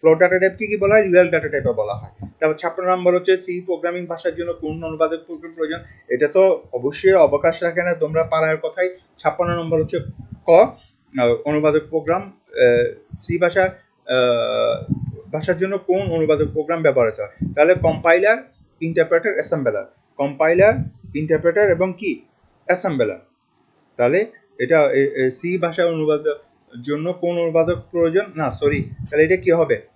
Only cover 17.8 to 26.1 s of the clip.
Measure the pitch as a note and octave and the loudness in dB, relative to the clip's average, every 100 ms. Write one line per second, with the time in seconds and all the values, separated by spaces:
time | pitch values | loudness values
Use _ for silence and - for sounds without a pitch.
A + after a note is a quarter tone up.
17.8 | E3 D#3 E3 E3+ G3+ A#3 C4+ _ _ _ | 2 0 2 4 4 0 -4 _ _ _
18.8 | E3 E3 D#3+ E3+ E3 - - D#3+ B2+ G#2 | -6 -2 2 2 0 -4 -4 -2 -2 -4
19.8 | - _ _ - C#3 C#3 D#3+ F3 G3+ A3 | -8 _ _ -6 -6 0 0 4 4 4
20.8 | - - - C#3 D#3 D#3 E3+ E3 G#3 E3+ | -4 -12 -12 -8 -2 0 2 2 2 2
21.8 | F#3 F3+ G3+ B2 _ _ _ _ - F3+ | -2 -4 -8 -8 _ _ _ _ -4 -2
22.8 | G3 C#3+ A2 F#2 _ _ _ _ _ _ | -2 -2 -2 -2 _ _ _ _ _ _
23.8 | _ - B2 E3+ A3 - _ _ B2 D#3+ | _ 0 2 2 -2 -8 _ _ 2 4
24.8 | C#3+ B2+ C#3 C#3 C3 B2+ F3 F#3 E3+ E3 | 4 4 0 0 -2 -2 -6 -2 -2 0
25.8 | E3+ D#3+ D3+ | 0 0 0